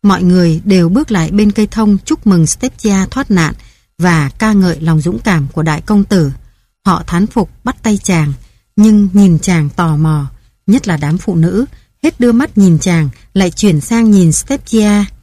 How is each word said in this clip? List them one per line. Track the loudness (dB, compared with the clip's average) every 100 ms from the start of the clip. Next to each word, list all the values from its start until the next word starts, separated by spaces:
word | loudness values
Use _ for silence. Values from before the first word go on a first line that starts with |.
Mọi | 2 2
người | 2 2 2 0
đều | 0 2 2
bước | 0 0
lại | -2 -2
bên | 0 0
cây | 0 -2
thông | 0 0 0
chúc | -2 -2 0
mừng | 2 0
Stepchia | -2 -8 -4 -2 -2 -2
thoát | -6 -4
nạn | -2 -2 -6 -18 _ _ _
và | 0 0 -2 -4
ca | 0
ngợi | 2 0 -2
lòng | -2 0
dũng | -2 -4
cảm | -2 -2 -2
của | -4
đại | -4 -4
công | -2 0
tử. | 2 0 -2 -6 -18 _ _ _ -4
Họ | -4 -4
thán | -4 -2
phục | -2 -6 -8
bắt | -10 -6
tay | -4 -4
chàng, | -2 -2 -2 -6 -16 _ _ 2
nhưng | 4 4 2
nhìn | 4 4 2
chàng | 0 -2 -2
tò | -2 -2 0
mò, | 0 -2 -6 -14 _ _ -2
nhất | 0 0
là | -4
đám | -2 -4
phụ | -2
nữ, | 0 0 0 -6 -10 _ _
hết | -4 0
đưa | 0
mắt | 2 0 2
nhìn | 2 2
chàng, | 0 0 -2 -6 -8
lại | -2 -2
chuyển | 0 0 0
sang | -2 0 4
nhìn | 4 4
Stepchia. | 0 -4 -8 -2 0 2 0 -2 -8